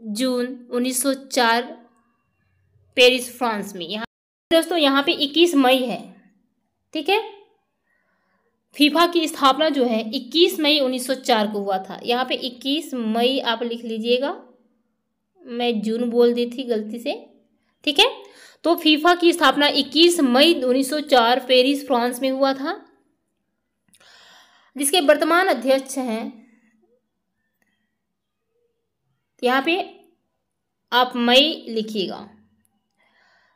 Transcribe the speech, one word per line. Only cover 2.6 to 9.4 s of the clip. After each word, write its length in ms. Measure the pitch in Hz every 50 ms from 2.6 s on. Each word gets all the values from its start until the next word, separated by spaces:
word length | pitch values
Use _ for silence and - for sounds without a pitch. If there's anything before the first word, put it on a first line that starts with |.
| _ _ _ _ _ _ -
पेरिस, 320 | - 247 247 254 254 240 - -
फ्रांस 380 | - 254 226 220 208 190 - -
में। 100 | 180 170
यहाँ 180 | 156 202 214 233 - _ _ _ _ _ _ _ -
दोस्तों, 260 | 330 330 320 330 359
यहाँ 260 | 339 294 277 269 277 277
पे 80 | 330 339
इक्कीस 420 | - - 277 294 311 339 349 311
मई 220 | 277 262 254 262
है, 220 | 262 254 240 185 160 - - - _ _ _ _ _ _ _ _ _ _ _ _ _ _ _ -
ठीक 160 | 311 294 370
है। 100 | 392 440 440 440 415 - _ _ _ _ _ _ _ _ _ _ _ _ _ _ _ _ _ _ _ _ _ _ _ _ _ _ _
फीफा 300 | - 294 294 294 330 339
की 200 | 349 349 339 320
स्थापना 420 | 302 320 -